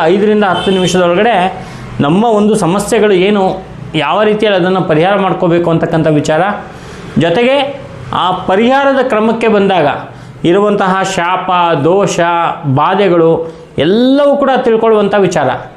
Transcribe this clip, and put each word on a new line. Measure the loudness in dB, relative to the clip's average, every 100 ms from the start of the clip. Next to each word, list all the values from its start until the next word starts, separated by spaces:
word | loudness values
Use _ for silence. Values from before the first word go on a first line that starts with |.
ಐದರಿಂದ | 2 2 2 2
ಹತ್ತು | 0 -2 0
ನಿಮಿಷದೊಳಗಡೆ | 0 0 0 2 2 2 2 0 -4 -14 -14 -10 -4
ನಮ್ಮ | 0 2
ಒಂದು | 2 2 2
ಸಮಸ್ಯೆಗಳು | 2 0 -2 0 0 2
ಏನು, | 2 2 2 0 -4 -12 -16 -8
ಯಾವ | -4 -2 0
ರೀತಿಯಲ್ಲಿ | 0 0 0 2
ಅದನ್ನು | 0 0
ಪರಿಹಾರ | 0 2 2 2
ಮಾಡ್ಕೋಬೇಕು | 0 0 0 0 0
ಅಂತಕ್ಕಂಥ | 0 0 0 0
ವಿಚಾರ, | 0 0 0 0 -4 -10 -16 -18 -16 -6 -2
ಜೊತೆಗೆ | 0 2 2 0 -2 -6 -14 -16 -8
ಆ | -2 -2
ಪರಿಹಾರದ | -2 -2 2 2 2 2 0 0
ಕ್ರಮಕ್ಕೆ | 0 0 0 0
ಬಂದಾಗ | 2 2 2 0 -2 -8 -18 -20 -4
ಇರುವಂತಹ | 0 2 2 0 0 0 -2 -2
ಶಾಪ, | -2 -2 0 0 2 2
ದೋಷ, | 2 2 0 0 0 0 -2 -2 -2
ಬಾಧೆಗಳು | 0 2 2 2 4 4 2 -2 -12 -10 -2
ಎಲ್ಲವೂ | 0 2 2 2 2 2
ಕೂಡ | 0 0
ತಿಳ್ಕೊಳ್ಳುವಂಥ | 0 2 2 2 2
ವಿಚಾರ. | 2 0 0 -2 -4 -10